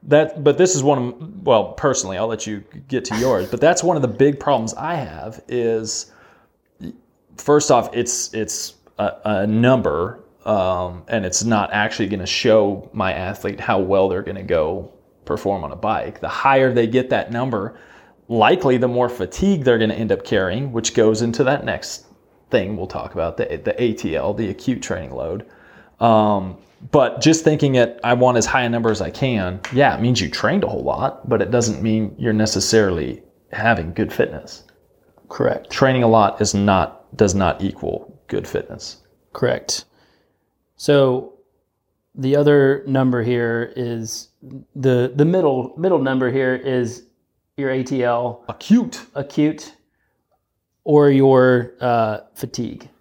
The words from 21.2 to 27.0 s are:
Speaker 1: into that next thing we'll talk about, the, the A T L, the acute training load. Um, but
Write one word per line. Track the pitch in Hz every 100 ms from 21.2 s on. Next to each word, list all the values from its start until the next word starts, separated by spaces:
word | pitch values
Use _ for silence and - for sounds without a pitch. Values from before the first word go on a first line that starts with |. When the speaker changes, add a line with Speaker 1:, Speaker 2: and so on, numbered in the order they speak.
Speaker 1:
into | 117 113
that | 131 143
next | - 87 - - _ _ _ _ _
thing | 123 95 104
we'll | 92
talk | - -
about, | 92 82 80
the, | - 78
the | 76 -
A | 120
T | 107 95 78
L, | 69
the | 104 110
acute | - - 120
training | - 90 73
load. | 62 78 95 - - - - _ _
Um, | 117 110 107 101 95 92 _ _ -
but | 147